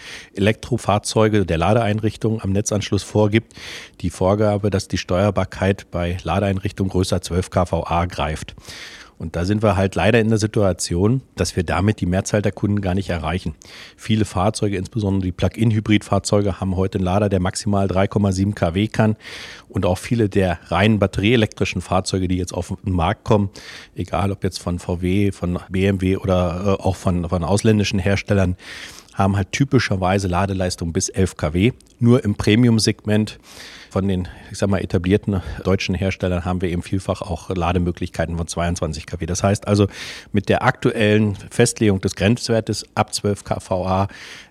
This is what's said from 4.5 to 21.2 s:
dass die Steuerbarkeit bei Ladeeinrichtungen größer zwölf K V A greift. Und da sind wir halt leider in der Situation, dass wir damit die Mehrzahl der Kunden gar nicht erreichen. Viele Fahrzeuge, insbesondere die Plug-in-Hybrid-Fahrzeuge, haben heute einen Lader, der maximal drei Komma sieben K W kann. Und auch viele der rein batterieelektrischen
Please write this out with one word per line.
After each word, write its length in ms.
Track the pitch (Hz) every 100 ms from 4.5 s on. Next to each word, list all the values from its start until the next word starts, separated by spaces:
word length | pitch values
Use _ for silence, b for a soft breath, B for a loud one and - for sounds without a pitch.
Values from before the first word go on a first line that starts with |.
| 104 104
dass 160 | 95 -
die 120 | 95
Steuerbarkeit 920 | - 90 101 95 95 - 95 98 -
bei 260 | 87 87 87
Ladeeinrichtungen 680 | 82 92 101 95 101 - 98
größer 300 | 90 95 92
zwölf 280 | - 87 -
K 140 | 95 87
V 180 | 82 -
A 160 | 87
greift. 500 | 87 - 73 76 - - B B B B B -
Und 160 | 80
da 120 | 82 90
sind 160 | 107
wir 140 | 107 92
halt 180 | 95
leider 260 | 87 98 117
in 80 | 110
der 80 | 110
Situation, 840 | 107 113 98 87 - 87 104 131 - -
dass 200 | 92 -
wir 60 |
damit 400 | 82 78 101 -
die 40 | 90
Mehrzahl 360 | 90 - 107
der 100 | 101
Kunden 300 | - 104 101
gar 120 | 95
nicht 140 | 95 90
erreichen. 460 | 85 80 90 - - B B B -
Viele 300 | - 110 104
Fahrzeuge, 500 | 95 101 - 104 95
insbesondere 460 | 90 110 98 95
die 100 | 92
Plug-in-Hybrid-Fahrzeuge, 1300 | - 95 - 117 107 104 104 - 101 - 104 101 90
haben 160 | 95 92
heute 220 | 95 95
einen 80 | 90
Lader, 240 | 98 104
der 100 | 92
maximal 480 | 90 - 101 101 98
drei 200 | 92 98
Komma 240 | 104 101
sieben 220 | 92 98
K 200 | 104 95
W 140 | 92 107
kann. 280 | - 110 110 B B B B B
Und 160 | 104 92
auch 100 | 90
viele 320 | - 117 104
der 300 | 104 92 85 -
rein 320 | 85 107 107
batterieelektrischen 800 | 98 -